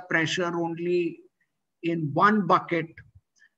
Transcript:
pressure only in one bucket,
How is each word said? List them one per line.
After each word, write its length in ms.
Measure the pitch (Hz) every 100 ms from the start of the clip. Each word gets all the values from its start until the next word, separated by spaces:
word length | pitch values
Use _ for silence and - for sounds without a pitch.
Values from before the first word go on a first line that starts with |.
| -
pressure 420 | 170 160 - 175 175
only 680 | 165 165 175 180 170 - - _ _ _ _ _
in 280 | 165 170 151
one 320 | 139 202 214 175
bucket, 420 | 180 180 170 165 - - - _ _ _